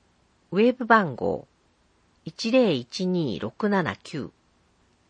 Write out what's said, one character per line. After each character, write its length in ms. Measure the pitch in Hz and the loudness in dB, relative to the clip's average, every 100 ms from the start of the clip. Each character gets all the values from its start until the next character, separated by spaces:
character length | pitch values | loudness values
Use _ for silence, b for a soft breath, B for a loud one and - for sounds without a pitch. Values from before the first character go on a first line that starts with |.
| _ _ _ _ _ | _ _ _ _ _
ウ 80 | 175 | 2
ェ 120 | 233 | 2
ブ 120 | 247 | 2
番 320 | 226 226 175 123 | 4 4 4 -2
号、 320 | - - - _ _ _ _ _ _ _ | -4 -4 -8 _ _ _ _ _ _ _
一 280 | - - 226 | -18 -8 0
零 240 | 262 226 135 | 2 4 0
一 320 | 120 - 185 | -4 -6 -2
二 320 | 180 147 98 | -2 -2 -4
六 280 | 107 - 208 | -8 -4 -2
七 280 | 202 151 98 | 0 -2 -6
九。 340 | - 156 92 - _ _ _ _ _ _ _ | -10 -10 -10 -14 _ _ _ _ _ _ _